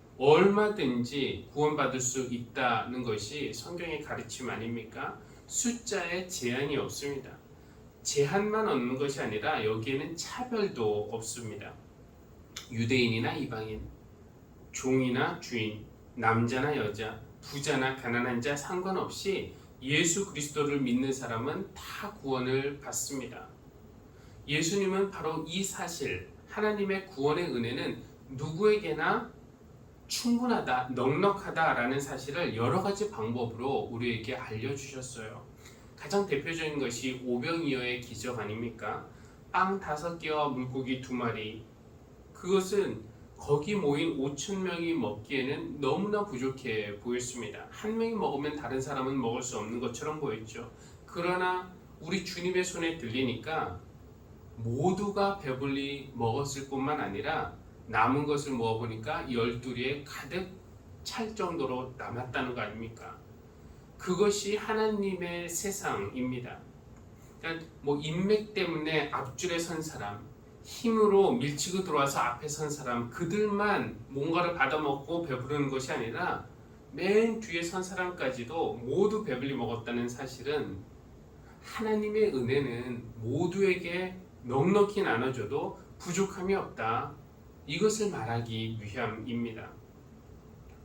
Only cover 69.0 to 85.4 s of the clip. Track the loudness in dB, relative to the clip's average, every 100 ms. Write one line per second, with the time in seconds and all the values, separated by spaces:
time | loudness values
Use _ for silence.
69 | 2 -2 -4 -2 0 0 -2 -4 -6 -6
70 | -8 -8 -12 -18 -20 -20 -14 -2 4 8
71 | 10 10 8 6 2 0 -2 0 2 2
72 | 4 2 0 -2 -6 -4 -4 -4 -2 -2
73 | -2 -2 0 2 4 4 2 2 0 -6
74 | -6 -2 2 2 2 2 2 2 0 -2
75 | -2 -2 -2 -4 -2 0 0 0 -2 -2
76 | -2 -2 -2 -4 -8 -18 -20 -20 -12 0
77 | 6 6 6 2 -2 -2 -2 -2 -2 -2
78 | -2 0 -2 -2 -4 0 0 -2 0 4
79 | 4 4 0 -2 -2 -2 -2 -4 -2 -2
80 | -2 -4 -8 -6 -2 -2 -2 -8 -12 -18
81 | -20 -20 -20 -20 -20 -18 -10 -2 2 2
82 | 4 6 6 4 4 4 2 -2 -4 -6
83 | -8 -6 -2 2 2 4 4 4 0 -2
84 | -4 -6 -16 -12 0 4 6 8 6 4
85 | 2 2 2 0